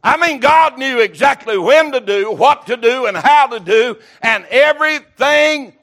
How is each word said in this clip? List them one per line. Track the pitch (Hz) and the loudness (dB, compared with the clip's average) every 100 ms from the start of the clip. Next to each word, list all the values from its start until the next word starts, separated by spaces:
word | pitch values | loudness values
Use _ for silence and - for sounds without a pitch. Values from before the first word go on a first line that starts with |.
I | 214 311 | -2 0
mean, | 339 285 | -2 0
God | 262 320 320 254 | 2 2 2 -2
knew | 269 247 | -6 -2
exactly | 208 156 269 269 - 202 | -2 0 -2 -2 -4 -4
when | 180 302 311 | 2 2 2
to | 262 | -4
do, | 202 202 208 | -4 -4 -4
what | 214 247 285 - | 0 2 2 -4
to | 240 | -2
do, | 233 254 233 | -2 -2 -4
and | 185 | -2
how | 277 294 269 | 2 4 2
to | 226 | -4
do, | 175 220 240 220 _ _ | -2 0 0 -6 _ _
and | 226 220 - | -4 -4 -2
everything | 240 294 294 311 302 _ _ 269 294 302 302 240 _ | 0 2 0 -2 -4 _ _ -2 0 0 -2 -10 _